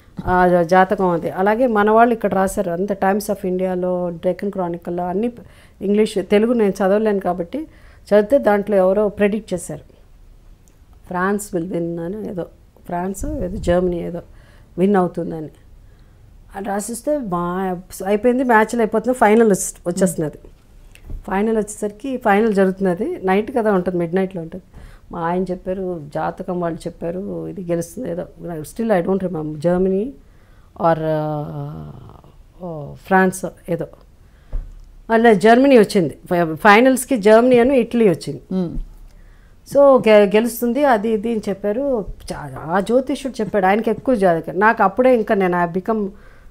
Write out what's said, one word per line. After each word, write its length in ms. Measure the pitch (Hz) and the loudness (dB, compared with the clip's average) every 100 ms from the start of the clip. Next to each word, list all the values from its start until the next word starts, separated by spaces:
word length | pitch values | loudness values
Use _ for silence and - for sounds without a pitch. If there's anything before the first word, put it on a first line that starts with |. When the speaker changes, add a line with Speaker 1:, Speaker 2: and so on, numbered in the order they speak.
| _ - - | _ -10 -2
Speaker 1:
ఆ 220 | 180 180 | 2 4
జా-, 160 | 175 | 4
జాతకం 420 | 170 185 190 196 180 | 4 4 2 2 0
అది. 240 | 170 170 | 0 -4
అలాగే 380 | 160 202 220 262 | -2 0 2 0
మన 220 | 214 208 | 2 4
వాళ్ళు 240 | 220 240 | 4 4
ఇక్కడ 200 | 226 202 | 2 -2
రాశారు 380 | 190 190 214 185 | 0 -2 -2 -4
అంత 200 | 170 202 | -4 -4
Times 360 | 196 190 208 202 | -2 0 0 -4
of 80 | 196 185 | -6 -4
ఇండియాలో, 640 | 180 185 180 180 180 180 | -2 -2 -2 -4 -4 -6
Deccan 420 | 170 185 180 202 | -4 -4 -4 -6
క్రానికల్‌లో 560 | 190 175 170 - 175 180 | -6 -6 -8 -8 -8 -4
అన్ని 240 | 185 240 233 - - - - | -4 -4 -8 -20 -20 -20 -8
English, 320 | 196 208 214 196 185 | -2 0 0 -2 0
తెలుగు 220 | 208 226 | 2 2
నేను 160 | 240 202 | 2 0
చదవలేను 500 | 196 190 208 220 196 | 0 0 2 0 0
కాబట్టి 380 | 185 175 170 285 320 - - - - | -2 -4 -6 -8 -12 -18 -20 -16 0
చదివితే 280 | 208 208 277 | 2 4 2
దాంట్లో 400 | 220 208 202 202 | 2 0 2 2
ఎవరో 320 | 185 196 208 | 2 2 0
predict 440 | 202 202 214 - | 0 0 0 -6
చేశారు, 280 | 175 - 151 - _ - - - - - - _ _ _ - - | -10 -8 -16 -18 _ -20 -20 -20 -20 -20 -20 _ _ _ -20 -10
"France 420 | 180 190 202 - 180 | -4 -2 -2 -4 -6
will 220 | 180 170 | -4 -6
win" 220 | 170 170 | -6 -6
అని 300 | 170 214 190 | -8 -8 -10
ఏదో, 160 | 180 - _ _ _ - | -10 -10 _ _ _ -10
France 400 | 175 185 196 302 | -6 -6 -6 -8
ఏదో 320 | 294 180 202 | -6 -6 -6
Germany 420 | 175 175 180 175 | 0 0 0 -4
ఏదో 200 | 175 170 - - - - - - | -8 -10 -14 -20 -20 -20 -14 -2
win 180 | 196 196 | 2 2
అవుతుందని 540 | 175 175 170 165 151 - - - - - - _ - - - 202 | 0 -4 -8 -8 -12 -16 -20 -20 -20 -20 -20 _ -20 -20 -18 -12
అని 100 | 202 | -6
రాసిస్తే 520 | 202 202 233 294 302 | -6 -6 -6 -2 -2
మా 600 | 214 175 175 185 190 180 - - 190 | -2 -4 -4 -4 -4 -6 -10 -8 -2
అయిపోయింది, 380 | 208 247 247 | 0 2 0
మ్యాచ్లు 380 | 247 220 214 240 | 4 4 4 0
అయిపోతుంది, 360 | 214 220 226 247 | 0 0 -2 2
final 320 | 208 226 226 | 4 6 4
వచ్చి-, 380 | 180 - - 175 | 2 -2 -8 -8
వచ్చేస్తున్నది. 500 | 180 185 165 151 - - - _ - - - - - - | 0 0 0 -6 -8 -20 -20 _ -20 -20 -20 -14 -12 -4
Final 300 | 190 220 220 | -2 0 0
వచ్చేసరికి 600 | 208 - 208 208 269 247 | -2 -6 -10 -8 -8 -4
final 360 | 226 202 226 | 2 2 4
జరుగుతున్నది, 680 | 196 190 190 185 170 294 359 | 2 2 0 -2 -2 -4 -4
Night 340 | 185 196 220 254 | -2 0 0 -2
కదా 140 | 214 | 0
ఉంటుంది, 260 | 190 180 175 | 0 0 -4
మిడ్ 180 | 165 185 | -2 -2
నైట్‌లో 260 | 190 175 | -4 -6
ఉంటుంది. 220 | 165 185 - - - - - | -12 -14 -18 -20 -20 -20 -16
మా 80 | 175 | -8
ఆయన 240 | 165 180 | -4 -4
చెప్పారు, 580 | 180 180 185 190 185 170 147 | -4 -6 -8 -6 -6 -8 -8
జాతకం 480 | 156 165 170 190 180 | -6 -6 -8 -8 -6
వాళ్ళు 180 | 170 165 | -6 -6
చెప్పారు 680 | 165 - 170 180 202 170 160 | -12 -10 -8 -8 -10 -10 -10
ఇది 140 | 175 | -10
గెలుస్తుంది 500 | 175 170 165 220 254 | -4 -4 -4 -10 -10
ఏదో, 140 | 175 - - 170 | -8 -10 -14 -12
still 540 | 160 - - 226 185 | -12 -12 -6 0 0
I 40 | 175 | 0
don't 180 | 190 | -2
remember, 360 | 180 165 156 151 | -4 -6 -8 -4
Germany 540 | 170 180 190 190 262 - - - _ - - - | 0 0 0 -2 -4 -10 -20 -20 _ -20 -20 -2
or, 140 | 170 160 | 0 0
uh, 920 | 156 156 151 151 151 151 143 160 147 131 - - - - - - | 0 -2 -2 -6 -8 -10 -12 -14 -16 -18 -20 -20 -20 -20 -20 -16
oh, 320 | 180 156 143 | -14 -12 -14
France 520 | 139 - 190 185 185 165 - - | -14 0 2 2 -2 -12 -12 -8
ఏదో. 160 | 165 156 - - - - _ - - - - - - - | -8 -8 -14 -20 -20 -20 _ -10 -10 -10 -18 -20 -16 0
అలా 240 | 226 233 | 4 6
Germany 440 | 196 214 240 277 247 | 6 6 6 8 6
వచ్చింది, 400 | 202 202 147 - - | 6 2 -2 -6 -4
ఫై-, 260 | 175 165 156 | -2 -2 2
ఫైనల్స్‌కి 600 | 214 208 262 254 - 254 | 6 8 6 2 -2 2
Germany 420 | 202 220 254 240 | 6 6 6 4
అని 200 | 247 269 | 4 2
Italy 300 | 220 233 214 | 0 2 2
వచ్చింది. 320 | 156 - 143 - | 2 -6 -12 -6
Speaker 2:
Hmm. 260 | 185 170 - - - - - - - - - - 277 | -4 -4 -6 -10 -16 -20 -20 -20 -20 -20 -20 0 6
Speaker 1:
So, 60 | 277 254 - | 6 6 8
గె-, 260 | 214 202 208 | 6 6 2
గెలుస్తుంది 500 | 233 - 240 240 285 | 0 -2 -2 2 2
అది 240 | 220 226 | 2 0
ఇది 220 | 220 226 | -2 -2
అని 100 | 220 214 | -4 -4
చెప్పారు. 560 | 190 208 220 285 254 - - - | -4 -4 -2 -2 -4 -6 -12 -12
చా-, 280 | 147 143 127 | -12 -12 -12
ఆ 200 | 143 190 | -4 -2
జ్యోతిష్యుడు 600 | 190 247 262 277 262 - | 2 0 0 -6 -6 -8
చెప్పాడు, 240 | 196 214 185 | -2 0 2
ఆయనకి 240 | 220 220 | 2 0
ఎక్కువ 260 | 208 - 233 | -2 0 2
జాతకం. 440 | 185 165 151 170 | 2 2 -2 0
నాకు 240 | 214 226 | 2 4
అప్పుడే 320 | 190 - 175 240 | 0 2 2 4
ఇంకా 200 | 208 202 | 2 0
నేను 300 | 180 175 170 | 2 0 0
I 120 | 185 | -2
become 280 | 202 220 196 - - - - | -4 -4 -4 -10 -20 -20 -20